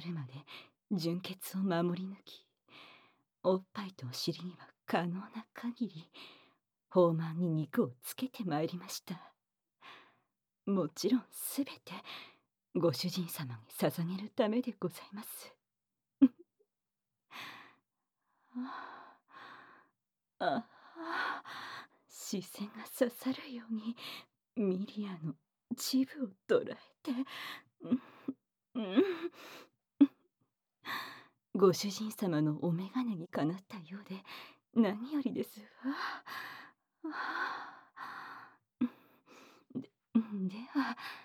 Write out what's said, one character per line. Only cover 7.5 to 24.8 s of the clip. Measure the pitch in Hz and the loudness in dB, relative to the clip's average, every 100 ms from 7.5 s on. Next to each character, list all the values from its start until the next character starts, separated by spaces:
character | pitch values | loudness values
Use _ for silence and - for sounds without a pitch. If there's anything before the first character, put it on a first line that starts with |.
| 156 151 - | 2 2 2
を | 156 - | 2 -2
つ | - - | -12 -6
け | 262 | -6
て | - 185 | -4 -2
ま | 151 | 0
い | 165 | 0
り | 175 | -2
ま | 185 | -8
し | - | -10
た。 | - 175 - _ _ _ _ _ - - - _ _ _ _ _ - | -10 -12 -12 _ _ _ _ _ -20 -20 -20 _ _ _ _ _ 2
も | 196 180 | 2 2
ち | - 196 | 0 2
ろ | 247 | 2
ん | - | 2
す | - - - 277 | -8 -4 -2 -2
べ | |
て、 | - - 190 - - - - _ _ _ | -6 -12 -12 -12 -14 -16 -20 _ _ _
ご | - 165 | 2 4
主 | - 180 | 4 0
人 | 185 170 | -2 -4
様 | - 135 | -4 -6
に | 117 - | -8 -12
捧 | - 156 160 170 190 | 0 0 2 -2 -2
げ | |
る | 208 | -2
た | - 220 | 2 4
め | 226 | 2
で | 247 - | 0 -2
ご | 180 | -4
ざ | - | -6
い | - | -12
ま | 202 | -12
す。 | 220 - - - _ _ _ _ _ _ | -12 -12 -14 -20 _ _ _ _ _ _
<laughs> | 262 - - _ _ _ _ _ _ _ _ | 8 8 -12 _ _ _ _ _ _ _ _
あ | |
ー、 | - - - - _ _ _ _ _ _ _ _ 247 254 - - - - - _ - - - - - _ _ _ _ _ _ | -16 -14 -16 -20 _ _ _ _ _ _ _ _ -10 -8 -8 -12 -14 -18 -20 _ -20 -18 -18 -20 -20 _ _ _ _ _ _
あ、 | 202 247 - - - - | 2 2 -2 -12 -20 -12
あ、 | 330 330 - - - - - - - _ _ | -4 -2 -2 -2 -8 -12 -12 -12 -14 _ _
視 | - - 202 | -14 -6 -4
線 | 185 - 208 | -4 -8 -10
が | 214 | -10
刺 | - - 247 | -12 2 2
さ | - 262 | 2 -4
る | 262 - 240 | -4 -8 -12
よ | 226 | -6
う | |
に、 | 220 220 240 - - - _ _ - | -4 -4 -8 -10 -12 -16 _ _ 0
ミ | 202 185 | 2 2